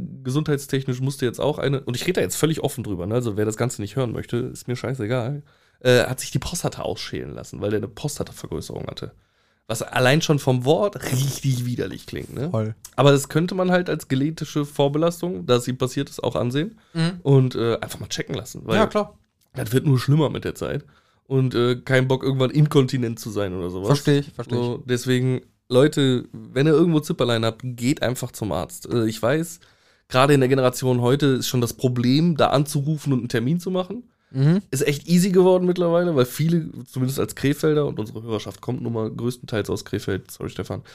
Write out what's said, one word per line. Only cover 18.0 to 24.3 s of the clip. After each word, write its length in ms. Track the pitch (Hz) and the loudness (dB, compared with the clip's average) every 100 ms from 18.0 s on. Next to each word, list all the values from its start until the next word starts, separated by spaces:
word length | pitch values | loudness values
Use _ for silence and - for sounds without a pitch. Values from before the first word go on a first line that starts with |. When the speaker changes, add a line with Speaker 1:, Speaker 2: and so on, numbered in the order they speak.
| - | -10
Speaker 1:
checken 260 | - - - | -8 -6 -8
lassen, 260 | - - - | -8 -10 0
weil 100 | 110 | 2
Speaker 2:
Ja, 100 | 220 | 2
klar. 300 | 214 196 - _ _ _ - | 0 -4 -8 _ _ _ -8
Speaker 1:
das 160 | 110 | 0
wird 140 | 127 151 | 2 4
nur 120 | 127 | 2
schlimmer 300 | 127 151 135 | 4 2 2
mit 140 | 104 | -2
der 120 | 90 - | -6 -6
Zeit 280 | 67 147 - _ _ _ - | -4 -6 -8 _ _ _ -4
und, 300 | 131 131 120 | 0 2 2
äh, 220 | 123 123 | 2 0
kein 300 | - 131 131 | 2 2 4
Bock, 140 | 131 | 0
irgendwann 280 | 131 135 127 | 0 0 2
inkontinent 680 | 139 147 147 127 135 117 113 | 4 6 6 4 2 -2 -4
zu 100 | 117 | -6
sein 240 | 101 101 | -4 -4
oder 160 | 90 90 | -4 -6
sowas. 180 | 92 98 | -2 0
Speaker 2:
Versteh 320 | 143 151 143 | 2 4 0
ich, 140 | 143 | 0